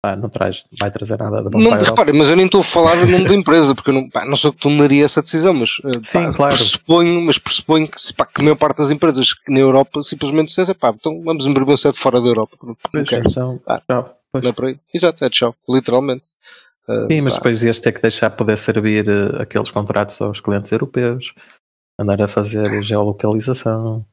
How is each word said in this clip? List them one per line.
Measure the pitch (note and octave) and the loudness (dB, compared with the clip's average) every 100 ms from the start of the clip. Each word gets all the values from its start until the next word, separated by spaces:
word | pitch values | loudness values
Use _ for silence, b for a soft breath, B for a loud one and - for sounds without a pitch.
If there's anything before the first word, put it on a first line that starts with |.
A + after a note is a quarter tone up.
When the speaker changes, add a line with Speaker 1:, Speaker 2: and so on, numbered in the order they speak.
Speaker 1:
pá, | G#2 G2 | -4 -6
não | A2 | -8
traz, | - F#2+ F#2 - - | -4 -4 -4 -12 -8
vai | G2+ | -8
trazer | - G#2+ A2 | -6 -8 -6
nada | G#2+ A2 | -4 -4
de | G#2 | -2
bom | D3+ | 4
Speaker 2:
Não, | A3+ | 4
Speaker 1:
para | G#2 | 4
a | |
Europa. | - A2+ | 2 2
Speaker 2:
repara, | D#3+ D3 | 2 4
mas | D3 | 4
eu | E3+ | 4
nem | F#3 | 4
estou | G3 | 2
a | |
falar | F3 E3+ E3 E3+ | 2 4 4 4
do | F3+ | 4
nome | F3+ F#3 | 4 4
da | G3+ | 2
empresa, | D3 E3 C#3+ C3 | 4 4 4 2
porque | - | 0
eu | |
não, | C3+ C3 | 0 -2
pá, | - - | -6 -2
não | C#3+ | 0
sou | D3+ | 0
que | C#3+ | 0
tomaria | C#3+ D3 D3 C#3+ C#3+ | 0 4 4 6 4
essa | - | 2
decisão, | C#3 D#3+ F3+ | 0 0 2
mas, | D#3+ A2+ - C#3 | 2 -2 -4 -6
eh, | A#2+ | -2
Speaker 1:
Sim, | - F3 E3+ | 0 0 -2
Speaker 2:
pá, | |
Speaker 1:
claro. | - C#3+ C3+ | 0 0 2
Speaker 2:
pressuponho, | B2 - - E3+ E3+ F3 | 0 -2 2 4 4 2
mas | E3+ - | 0 -2
pressuponho | - - - D#3 D#3 | -2 -6 0 0 0
que, | - | -4
se, | - | -6
pá, | - C#3 | -4 -6
que | - | 0
a | |
maior | D3 D3 | 2 2
parte | D3+ C#3 | 0 0
das | C#3+ | 0
empresas | D3+ E3 C3 A#2+ | 0 0 0 -2
que | - - | -4 -2
na | C3+ | 4
Europa | C3+ C3 C3+ D3 | 6 4 2 -4
simplesmente | C#3+ C#3+ C#3+ D3+ D#3 - | -8 -6 -2 -2 0 -2
dizem, | F#3 | -2
"Pá, | F#3+ B2+ G#2+ | 0 -2 -2
então | D#3 E3 | -8 -6
vamos | E3 D#3+ C3+ | -6 -2 0
abrir | C3+ | 0
uma | C3 C#3+ | 2 2
sede | D3 - | 2 0
fora | C3+ B2 | 0 2
da | A#2+ | 0
Europa." | A2+ A2 _ | 0 -4 _
Pronto, | - - - | -18 -10 -6
Speaker 1:
Pois, | D3+ | -6
Speaker 2:
não | C#3+ | -4
quero. | - A#2 | -2 -2
Speaker 1:
então, | C3 B2+ B2+ - | -2 -6 -8 -6
Speaker 2:
Ah, | - - | -6 -2
Speaker 1:
tchau. | B2 B2 _ _ | -4 -4 _ _
Pois. | C3+ | -4
Speaker 2:
não | B2 | -4
é | |
por | A#2 C3 | -4 -6
aí. | C3 _ | -8 _
Exato, | F3 F3 D#3+ | -2 -2 0
é | C3 | -4
tchau, | - A#2+ - - | -2 -2 -4 -2
literalmente. | C3 B2 B2 C#3 B2+ _ _ b b b _ - | -2 2 0 0 -6 _ _ b b b _ -6
Eh, | A2+ A2 | -6 -2
Speaker 1:
Sim, | D#3 | 0
mas | C#3 | 0
Speaker 2:
pá. | - | 0
Speaker 1:
depois | - A2+ | -2 0
ias | A#2 A2+ | 0 0
ter | A#2+ | -2
que | - | 0
deixar | A2+ - A2 | -2 0 -4
poder | - A2 G#2+ | -2 -2 0
servir, | - A2 G#2+ G#2+ G#2 | 0 0 0 0 0
eh, | G2+ G2+ - | 0 -2 -4
aqueles | G#2+ G#2+ G#2+ | -4 -4 -4
contratos | - G2+ G2+ G2+ - | -6 -2 -2 -2 -4
aos | G#2+ G2+ | -6 -6
clientes | - G2+ G2+ | -4 -4 -2
europeus, | A2+ C3+ B2+ A#2+ B2 - _ b b _ _ _ - | -4 -4 -4 -4 -4 -10 _ b b _ _ _ -8
andar | G#2 G2 | -4 0
a | G#2 | 0
fazer | - G#2 G#2+ G#2 G#2 | 0 -2 -2 -2 -4
geolocalização. | G#2 G#2 G#2 G#2 G#2+ A2 A#2 B2+ A2+ A2 A2+ A2+ G#2+ | -2 -2 -2 -2 -2 -2 -2 -4 -4 -4 -6 -8 -10